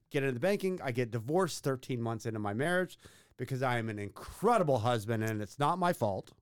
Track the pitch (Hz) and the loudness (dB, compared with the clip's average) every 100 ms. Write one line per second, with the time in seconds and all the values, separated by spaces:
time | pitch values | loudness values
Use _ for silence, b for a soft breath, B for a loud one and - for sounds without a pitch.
0 | _ 147 135 120 175 202 190 185 127 123 | _ -2 0 0 2 2 0 -2 -2 0
1 | 120 113 110 170 185 - 143 127 - 127 | 0 -2 0 2 2 0 -2 -2 -2 -4
2 | 117 113 117 110 104 107 156 180 180 - | -2 -2 -4 -2 -2 0 2 2 0 -4
3 | B B B - 127 131 131 120 113 104 | B B B -10 -6 -2 2 2 0 -4
4 | 101 - - - 202 233 160 131 113 120 | -6 -10 -16 0 2 4 4 2 4 2
5 | 104 113 110 107 104 - 143 175 180 170 | 0 0 0 -2 -6 -2 0 2 0 2
6 | 107 95 - - | 0 0 -6 -20